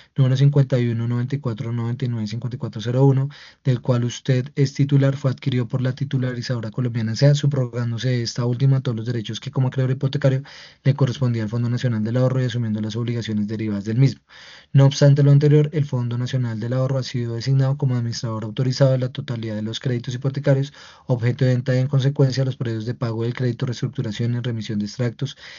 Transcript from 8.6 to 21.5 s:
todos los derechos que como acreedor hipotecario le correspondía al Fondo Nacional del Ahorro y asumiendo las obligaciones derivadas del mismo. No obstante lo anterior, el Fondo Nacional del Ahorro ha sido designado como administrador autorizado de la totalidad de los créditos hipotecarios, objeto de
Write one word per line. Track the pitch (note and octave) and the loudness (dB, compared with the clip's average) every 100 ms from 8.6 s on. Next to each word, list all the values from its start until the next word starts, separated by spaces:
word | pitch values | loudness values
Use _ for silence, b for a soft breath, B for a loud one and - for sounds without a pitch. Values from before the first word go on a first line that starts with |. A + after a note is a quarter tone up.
| C3+ C3 | 4 4
todos | B2+ A2+ | 0 -4
los | A2+ | -4
derechos | A#2+ G#2 A2 | -4 -4 -8
que | C#3 | -6
como | - B2+ | -2 0
acreedor | - C3 | 0 -2
hipotecario | C3 C3+ C#3+ C#3 C3 C#3 B B B | 0 -2 0 0 0 -4 B B B
le | C#3 | 0
correspondía | - C3+ - B2 A#2 | 2 2 2 0 0
al | G#2+ | -2
Fondo | A#2+ A#2+ | -2 -2
Nacional | A#2+ B2+ A2 | -2 -2 0
del | A2 B2 | 0 2
Ahorro | B2+ B2+ | 2 2
y | B2+ | -2
asumiendo | A#2+ A2+ G#2+ | -2 -2 -2
las | G#2+ A2 | -4 -4
obligaciones | A#2 A#2+ G#2+ G#2 G#2 | -4 -4 -2 -2 -2
derivadas | A2 A2 G2+ G2+ | -4 -4 -4 -2
del | A2+ | 2
mismo. | C3+ - _ B B B B | 2 2 _ B B B B
No | C#3 C3+ | 6 6
obstante | - C#3+ C#3+ | 6 6 6
lo | C#3+ | 6
anterior, | C#3+ D3 D3+ D3 | 6 6 6 4
el | D#3 - | 0 -2
Fondo | B2+ A#2+ A#2+ | -2 -2 -4
Nacional | B2 C3 A#2+ A2 | -2 -2 -2 -4
del | A#2 | -2
Ahorro | B2+ C3 C3 | -2 0 -2
ha | |
sido | B2 B2 A#2+ A#2 | -4 -4 -4 -4
designado | A#2+ C3+ C3+ C#3 | 0 2 2 2
como | C3+ B2 | 0 0
administrador | A#2 A2 A#2+ A2 | -2 -4 -6 -6
autorizado | A2 G#2 B2+ B2 C#3 | -6 -2 -2 2 4
de | C3 | 2
la | B2 | -2
totalidad | - - A#2+ A2+ G#2+ | -6 -8 -6 -6 -4
de | |
los | G#2+ A2+ | -6 -4
créditos | C3 A#2+ A#2 B2 | -4 -4 -4 -6
hipotecarios, | C3+ C3+ C#3+ C3+ C#3 - B B B | -4 -2 2 2 0 -8 B B B
objeto | A#2+ A#2 A#2 | 0 0 0
de | B2+ | 2